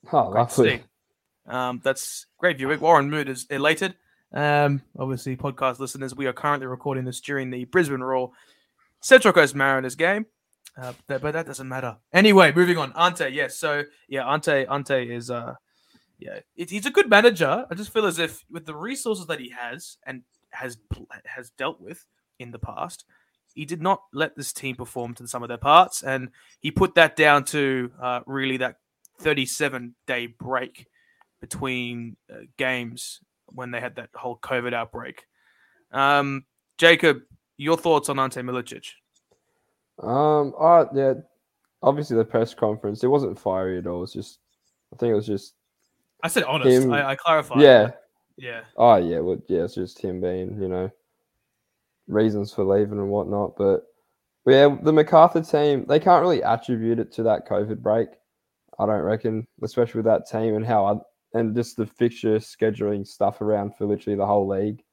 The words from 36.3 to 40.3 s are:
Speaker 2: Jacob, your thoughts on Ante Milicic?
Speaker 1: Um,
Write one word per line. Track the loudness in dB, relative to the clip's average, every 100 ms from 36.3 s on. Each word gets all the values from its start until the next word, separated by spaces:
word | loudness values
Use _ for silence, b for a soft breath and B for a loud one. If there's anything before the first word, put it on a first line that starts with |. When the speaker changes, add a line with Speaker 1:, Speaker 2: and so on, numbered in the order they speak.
| -6 _ _ _ 2
Speaker 2:
Jacob, | 4 6 2 0 _ _ _ -8
your | -2
thoughts | -2 0 0 0
on | -4
Ante | -4 -6
Milicic? | -8 -8 -10 -16 -18 -20 _ _ _ _ _ _ _ _ _ -14
Speaker 1:
Um, | -4 0 2